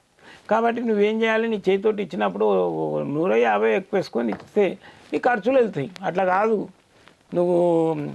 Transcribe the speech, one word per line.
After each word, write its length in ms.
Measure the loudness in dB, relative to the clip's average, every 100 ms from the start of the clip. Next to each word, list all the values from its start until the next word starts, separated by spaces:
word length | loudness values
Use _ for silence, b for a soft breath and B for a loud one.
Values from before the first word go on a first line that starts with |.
| _ _ B B B
కాబట్టి 300 | 0 0 0
నువ్వేం 400 | 0 2 2 2
చేయాలి, 260 | 0 0 0
నీ 80 | -2
చేతితోటి 460 | 0 0 2 -2
ఇచ్చినప్పుడు 420 | -4 -2 -2 0
ఓ 580 | 2 2 0 -2 -4 -4
నూట 300 | -4 -2 0
యాభై 380 | 2 2 2 2 0
ఎక్కువ 220 | -2 -4
వేసుకొని 300 | -2 -4 -4
ఇస్తే 460 | -4 -4 0 0 -2 B B B
నీ 60 | -2
ఖర్చులు 380 | 0 0 2 2
వెళ్తాయి. 300 | 2 -2 -8 -8
అట్లా 200 | -6 -2
కాదు, 440 | 0 2 2 0 -4 -12 _ b b b -6
నువ్వు 220 | -2 2 2 4 2 2 -2 -6